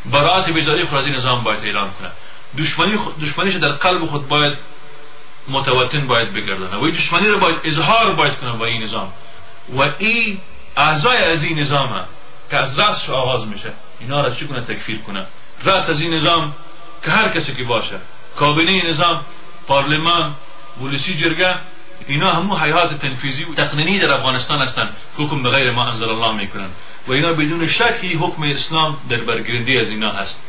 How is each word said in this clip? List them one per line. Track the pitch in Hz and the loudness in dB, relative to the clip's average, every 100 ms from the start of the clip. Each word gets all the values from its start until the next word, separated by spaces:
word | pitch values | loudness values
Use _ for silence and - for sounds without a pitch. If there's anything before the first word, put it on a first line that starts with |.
براءت | - 143 151 190 165 | 2 4 6 4 4
بیزاری | 160 156 156 | 2 2 2
خود | 175 139 | 2 0
از | 135 | 0
این | |
نظام | 131 127 123 | 0 2 2
باید | 113 104 | 2 0
اعلان | 104 104 98 - | 0 -2 -2 -4
کنه، | 90 - - - - 131 | -8 -8 -8 -8 -8 -2
دشمنی | 151 - 185 208 | 0 2 2 2
خود، | 123 151 | -2 -2
دشمنیش | 151 - 190 | -2 0 0
در | 185 147 | 2 0
قلب | 143 185 180 160 | 2 2 2 0
خود | 147 139 | -2 0
باید | 147 147 143 - - - - - - - - - | 2 2 0 -6 -8 -8 -8 -8 -8 -8 -8 -4
متوطن | 135 135 127 123 147 131 | -2 2 2 2 0 2
باید | 117 110 | 2 2
بگردانه | 101 101 95 92 101 | -2 -4 -4 -4 0
و | |
این | 151 | 0
دشمنی | 165 - 170 214 | 2 2 4 4
رو | 202 | 4
باید | 180 160 | 4 2
اظهار | 160 151 165 226 214 | 0 2 4 4 4
باید | 156 147 - | 4 0 0
کنه | 127 | -4
با | 113 117 | -2 -2
این | 117 | -2
نظام. | 110 107 95 - - - - - - | -2 -4 -4 -6 -8 -8 -8 -8 -6
و | 127 139 143 | 0 0 2
این | 214 233 214 190 - - - - | 0 2 0 -2 -6 -8 -4 2
اعضای | 151 156 233 240 | 4 4 4 4
از | 175 165 | 4 2
این | 170 156 | 0 0
نظام | 143 143 135 | 2 2 0
هم | 98 - - - - - | -2 -6 -6 -8 -8 -2
که | 139 | 0
از | 131 139 | 0 2
رأسش | 208 - - | 2 2 0
آغاز | 131 127 123 107 | 0 0 0 -2
می‌شه، | 98 110 - - - | -4 -6 -6 -8 -8
اینا | 120 143 | -2 0
را | 127 | 0
چگونه | 120 139 127 | 0 -4 -4
تکفیر | 113 104 - 107 | -4 -4 -4 -4
کنه؟ | - 98 95 - - - | -4 -6 -6 -8 -8 0
رأس | 185 185 170 | 2 4 4
از | 151 | 2
این | 170 | 2
نظام | 160 156 170 147 - - - - - | 2 4 2 0 -4 -8 -8 -8 -6
که | - | 0
هر | 196 214 | 2 2
کسی | 165 143 | 0 -2
که | 123 | -2
باشه، | 120 113 98 95 - - - - | 0 0 -2 -6 -6 -8 -8 0
کابینهٔ | 147 147 170 190 170 | 2 4 4 4 2
نظام، | 156 175 160 143 - - - - | 2 2 2 -4 -8 -8 -8 2
پارلمان، | 139 139 156 165 170 156 147 - - - 117 | 2 4 2 2 2 0 -4 -8 -8 -8 -6
ولسی | 131 139 185 170 | -4 -2 0 0
جرگه، | 165 165 185 180 - - - - - | 0 2 2 0 -4 -8 -8 -8 -2
اینا | 143 185 | 2 2
همو | 170 180 185 | 2 2 0
هیئات | 151 165 170 147 | 2 2 2 0
تنفیذی | 143 127 143 135 | -2 -2 -2 -2
و | 143 | -2
تقنینی | 156 143 143 170 196 | 0 0 2 2 2
در | 156 | 4
افغانستان | 135 127 127 - 147 | 2 2 0 0 0
هستن | 131 - 110 - - - | 0 0 -2 -4 -8 -4
که | |
حکم | 147 147 | -2 0
به | 123 | 2
غیر | 135 127 | 2 2
ما | 120 | 2
انزل | 120 117 113 | -2 0 -2
الله | 110 117 | 0 0
می‌کنن | 107 101 104 95 - - - 123 | 0 -4 -4 -6 -6 -8 -8 0
و | |
اینا | 135 170 | 2 2
بدون | 160 151 170 160 | 2 0 0 0
شک | - 233 226 | 2 2 0
این | 185 160 | -2 0
حکم | 180 156 | 0 0
اسلام | 147 139 - 160 160 143 123 | -2 0 0 2 2 0 -4
در | 117 | -2
برگرندی | 113 113 107 120 117 127 | 0 -2 -2 -2 2 2
از | 104 | 2
اینا | 107 110 | -2 -2
هست. | 101 95 - | -2 -4 -6